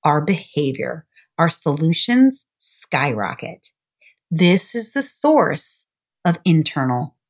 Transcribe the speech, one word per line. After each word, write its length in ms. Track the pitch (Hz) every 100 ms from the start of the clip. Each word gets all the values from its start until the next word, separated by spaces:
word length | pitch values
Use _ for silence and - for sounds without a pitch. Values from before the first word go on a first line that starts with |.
our 180 | 156 151
behavior, 880 | 151 180 - - 139 131 127 160 - _ _ -
our 100 | 165
solutions 960 | - 156 147 160 170 - 247 262 262 - _
skyrocket. 1080 | - - - 135 139 107 95 - - - - _ _ _ _ _ _
This 440 | 160 175 190 -
is 180 | 233 220
the 100 | 277
source 840 | 269 - 294 311 180 156 - - - _ _ _
of 160 | 175 170
internal 720 | 180 165 151 147 127 123 - _